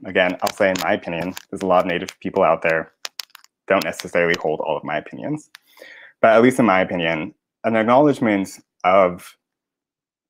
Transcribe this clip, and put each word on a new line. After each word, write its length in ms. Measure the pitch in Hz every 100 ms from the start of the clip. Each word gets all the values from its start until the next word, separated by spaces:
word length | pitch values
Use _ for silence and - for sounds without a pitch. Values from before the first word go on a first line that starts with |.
| -
again, 300 | 92 90 90
I'll 100 | -
say 180 | - 98
in 60 | 92
my 120 | 82
opinion, 400 | 104 - 85 87 - _
there's 120 | 95
a 40 | 95
lot 180 | 92
of 60 | 87
Native 280 | 87 90 -
people 220 | 95 95
out 200 | 85 82
there, 300 | 82 80 80 _ - - - - _ _ -
don't 160 | 95
necessarily 500 | 82 - 90 87 85 82
hold 200 | 80 78
all 160 | - 76
of 80 |
my 120 | 71 78
opinions, 540 | - - - 151 - - _ _ - - - _
but 80 | 113
at 100 | 113
least 160 | 123 127
in 60 |
my 160 | 110 95
opinion, 540 | 92 90 82 80 78 _ _ _
an 120 | 113 113
acknowledgement 840 | 110 127 147 135 117 101 95 - _ _
of, 540 | 90 98 92 87 - _ _ _ _ _ _ _ _ _